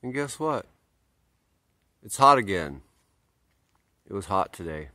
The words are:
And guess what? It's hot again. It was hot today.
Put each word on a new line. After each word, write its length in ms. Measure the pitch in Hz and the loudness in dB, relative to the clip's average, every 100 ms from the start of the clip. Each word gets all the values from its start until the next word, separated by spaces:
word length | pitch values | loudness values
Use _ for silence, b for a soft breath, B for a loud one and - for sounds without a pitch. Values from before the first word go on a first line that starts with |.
And 120 | 127 | -8
guess 260 | 127 143 - | -6 -8 -6
what? 260 | 156 139 - _ _ _ _ _ _ _ _ _ _ _ _ _ | -4 -4 -6 _ _ _ _ _ _ _ _ _ _ _ _ _
It's 140 | 110 - | -14 4
hot 200 | 135 139 | 8 8
again. 440 | 107 95 80 69 - _ _ _ _ _ _ _ _ _ _ _ - | 4 -2 -4 -10 -18 _ _ _ _ _ _ _ _ _ _ _ -14
It 40 | |
was 140 | 98 95 | -12 -4
hot 260 | 98 92 | -2 -2
today. 360 | - 85 78 76 | -6 -12 -10 -12